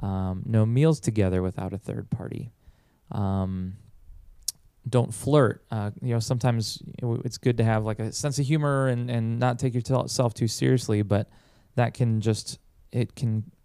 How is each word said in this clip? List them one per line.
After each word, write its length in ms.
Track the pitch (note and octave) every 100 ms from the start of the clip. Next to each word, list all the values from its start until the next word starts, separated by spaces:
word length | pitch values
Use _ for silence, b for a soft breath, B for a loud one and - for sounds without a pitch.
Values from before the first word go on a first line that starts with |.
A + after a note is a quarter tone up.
Um, 400 | G2 F#2+ F#2+ F#2 -
no 200 | A2+ A2
meals 340 | A#2+ D#3+ D#3
together 420 | - G#2+ F#2+ F#2
without 300 | F#2 - F#2+
a 40 | F#2+
third 320 | - - G2
party. 420 | A#2 - - A#2 _ - _ _ _ _
Um, 640 | - G2 G2 F#2+ F#2 F#2 G2 - - - - - - - - _ _ -
don't 260 | B2 A2+
flirt. 500 | - - D3+ A#2+ - _
Uh, 200 | A2 G#2 -
you 120 | B2+
know, 60 | A#2
sometimes 580 | A2 B2 B2+ A#2 G#2 - - -
w-, 220 | B2 A#2 -
it's 120 | -
good 200 | B2+ A#2
to 60 |
have, 200 | A2+ A2
like, 160 | A2 G#2+
a 120 | A2
sense 280 | - D3 C#3
of 60 | C3+
humor 420 | D#3 D3 C#3 C3
and, 220 | A#2+ B2
and 300 | A#2+ A2+ A#2
not 200 | B2+ B2
take 140 | C3
yourself 600 | A#2+ A#2 B2+ - - A#2+
too 140 | - A#2
seriously, 540 | - C3 C3 - G#2+
but 280 | G#2 G2+ - b b b b -
that 180 | A#2+
can 280 | - A#2+ A2
just, 380 | G#2+ G#2+ - - _ _ -
it 240 | B2 A#2+ -
can 280 | A#2+ A2 G#2+ _